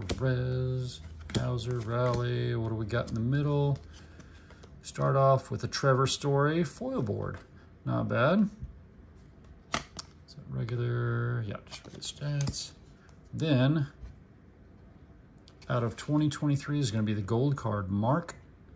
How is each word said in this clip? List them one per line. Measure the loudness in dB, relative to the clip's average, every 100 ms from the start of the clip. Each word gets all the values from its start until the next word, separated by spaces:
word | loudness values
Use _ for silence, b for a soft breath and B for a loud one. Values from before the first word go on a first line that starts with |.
| -6 -2
Perez, | 0 0 0 -2 -2 -2 -4 -10 -14 -14 -4
Hauser, | -2 0 -2 -4 -4
Raleigh. | -2 0 2 2 0 -2 -2
What | -2 -2
do |
we | -2
got | -2 -2 -2
in |
the | -2
middle? | 0 2 2 2 2 0 B B B B B B B B B -18
Start | -12 -2 2 6
off | 6 6 2
with | -6
a | -4
Trevor | 2 4 6 4
Story | 2 2 4 4 2
foil | 0 -4 -4 -2
board. | -2 -2 -4 -8 -14 B B -10
Not | -4 -2 0
bad. | 2 4 4 2 -2 -14 -14 -20 -20 -20 -20 -20 -20 -20 -20 -8
Is | -8 -8 -16 -18 -20 -20 -18
that | -10
regular? | -6 -4 -4 -2 -2 -2 -2 -2 -4
Yeah, | -4 -8 -12
just | -16
regular | -16 -12
stats. | -12 -8 -4 -2 -2 -4 -10 -14 B B B -20 -12
Then, | -2 2 4 6 4 0 -6 -18 -18 -20 -20 -20 -20 -20 -20 -20 -20 -20 -20 -20 -20 -20 -16 -4
out | -2
of | -2 -4
twenty | 0 2 2
twenty-three | 2 0 0 0 0
is | 0
gonna | 0
be | 0
the | 0
gold | 0 2 2 2
card, | 0 -2 0
Mark | 2 2 2 0 -12 -20 -20 -20